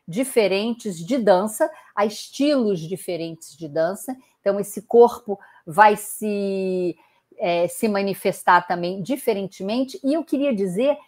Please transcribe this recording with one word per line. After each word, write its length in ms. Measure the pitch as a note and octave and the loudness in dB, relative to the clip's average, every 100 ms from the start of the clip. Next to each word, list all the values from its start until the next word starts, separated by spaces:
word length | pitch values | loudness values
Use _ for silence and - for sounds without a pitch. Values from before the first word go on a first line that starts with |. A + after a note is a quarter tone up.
| - | -8
diferentes 880 | F3+ C4 A#3+ G3 F#3+ A3+ A#3 G#3+ E3+ | -4 -2 2 2 2 -2 -4 -8 -8
de 140 | E3 C#4 | -4 0
dança, 500 | G#3 F#3 G#3+ - E4 - - - | 4 4 4 0 -2 -4 -10 -2
há 100 | G#3+ | -2
estilos 720 | - - - C#4+ C#4 G#3+ F3+ | -2 -10 -2 0 2 0 -2
diferentes 800 | D#3+ F#3+ - E3 E3 E3 - - | -4 -10 -6 -6 -6 -10 -18 -16
de 100 | D#3+ | -6
dança, 500 | D#3 E3 G3+ - C4 _ _ | -2 -2 -2 -10 -14 _ _
então 200 | G3+ G3+ | -2 -2
esse 220 | G3+ - | -4 -10
corpo 540 | - A#3 A#3 - - G3 - - - | 2 8 8 6 -8 -10 -10 -20 -2
vai 300 | D#3+ G#3+ G#3 | 6 6 6
se, 1000 | - - G#3+ G3+ G3 F#3+ F#3+ F#3 F3 D#3+ _ _ _ - | -4 -8 -4 -2 -2 -2 -2 0 -2 -4 _ _ _ -6
é, 300 | F3+ E3+ F3 | -2 0 0
se 220 | - A3+ | 0 -2
manifestar 800 | G3+ G3 F#3+ G3 F3+ - F3 F3 | 0 -2 -2 -2 -2 4 4 4
também 340 | F3 F3 F#3+ | -4 -4 -6
diferentemente. 960 | F#3+ C4 - G3+ F#3+ - G3 A#3+ C4+ - | -6 -4 -2 -2 -4 -8 -4 -2 -4 -4
E 100 | C4+ | -2
eu 80 | D#4+ | -2
queria 320 | - C4+ C#4+ | -2 -2 -2
dizer 420 | G#3 G3 F3+ C4+ C#4+ | -2 -2 0 0 0